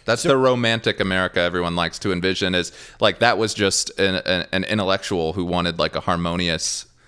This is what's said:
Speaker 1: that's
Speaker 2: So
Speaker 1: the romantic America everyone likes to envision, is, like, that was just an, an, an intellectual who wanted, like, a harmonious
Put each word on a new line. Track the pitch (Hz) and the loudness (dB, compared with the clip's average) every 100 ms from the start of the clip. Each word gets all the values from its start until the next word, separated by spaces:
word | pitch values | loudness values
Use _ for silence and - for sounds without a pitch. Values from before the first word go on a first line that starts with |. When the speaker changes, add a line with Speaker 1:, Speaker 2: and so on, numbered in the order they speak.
Speaker 1:
that's | - 120 | -2 0
Speaker 2:
So | 170 | 4
Speaker 1:
the | 135 | 4
romantic | 131 123 113 113 110 101 | 4 4 2 2 0 0
America | 98 92 92 90 | 0 0 0 0
everyone | 87 87 85 | 0 0 -2
likes | 87 82 - | -2 -2 -2
to | 101 | -4
envision, | 90 92 90 92 | 0 0 0 0
is, | 90 85 - - - | 0 -2 -10 -18 0
like, | 110 87 | 0 4
that | 117 101 | 2 2
was | 113 | -2
just | - 98 - - - | 0 0 0 -4 0
an, | 95 92 - | 0 0 0
an, | 92 - | -2 -2
an | 95 | -4
intellectual | 92 107 95 98 - 92 80 | -2 -2 0 -2 0 -2 -2
who | 95 | -2
wanted, | 87 87 85 82 | -2 0 -2 -2
like, | 80 78 | -2 -2
a | |
harmonious | - 85 85 87 87 80 - - - _ | -2 -2 -2 -2 -2 -2 -4 -6 -12 _